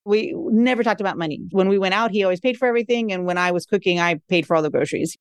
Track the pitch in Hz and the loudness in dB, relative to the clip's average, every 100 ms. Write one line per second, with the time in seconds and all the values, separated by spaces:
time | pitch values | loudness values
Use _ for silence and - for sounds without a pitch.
0 | 202 214 226 - 285 220 247 240 233 208 | -2 0 0 -6 0 2 2 2 0 0
1 | 196 165 160 147 175 190 190 196 190 196 | -2 -4 -4 -6 -4 0 2 2 2 0
2 | 226 202 190 180 254 240 254 233 233 240 | 0 0 0 0 -2 0 0 0 0 0
3 | 220 185 180 180 180 180 - 202 190 175 | -2 -2 -2 0 0 0 0 -2 0 2
4 | 170 156 - 180 160 165 156 - 151 - | 2 0 0 0 2 2 2 0 -2 -2
5 | 170 - | -6 -8